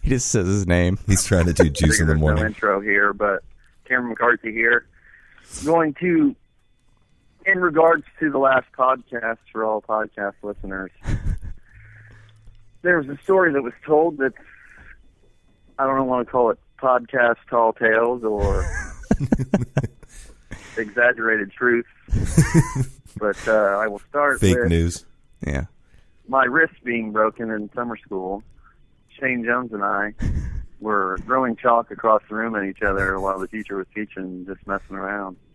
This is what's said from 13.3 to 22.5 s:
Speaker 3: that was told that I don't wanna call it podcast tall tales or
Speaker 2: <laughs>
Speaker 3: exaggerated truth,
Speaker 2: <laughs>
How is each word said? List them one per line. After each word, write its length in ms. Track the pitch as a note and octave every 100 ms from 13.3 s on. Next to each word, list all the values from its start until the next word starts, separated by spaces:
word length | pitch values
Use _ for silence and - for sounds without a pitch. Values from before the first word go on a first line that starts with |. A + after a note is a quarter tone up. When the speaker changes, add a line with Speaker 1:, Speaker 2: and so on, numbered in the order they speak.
| F#3+ F3
Speaker 3:
that 80 | C#3
was 120 | B2 -
told 320 | - D3+ E3 D3+
that 140 | C3+ - - - - - - - - _ _ _ _ _ _ -
I 60 |
don't 220 | C3+ C3+ C3+
wanna 180 | B2+
call 260 | A#2+ B2+ A#2+
it 80 | G2+ _ -
podcast 560 | C3+ B2+ A#2+ C3 A#2+ A#2 -
tall 240 | A#2+ A2+
tales 500 | A2+ A#2 A2 A#2 B2
or 400 | A2+ G#2 G2+ F#2 D2 - - - - - C3+ - C3 F#3+ B2+
Speaker 2:
<laughs> 1080 | - - - - - - - - - - -
Speaker 3:
exaggerated 720 | G#2+ G#2 A#2+ A#2+ A2+ A2 G2
truth, 340 | - B2 A#2 A#2 _ -
Speaker 2:
<laughs> 1080 | - - - C#3+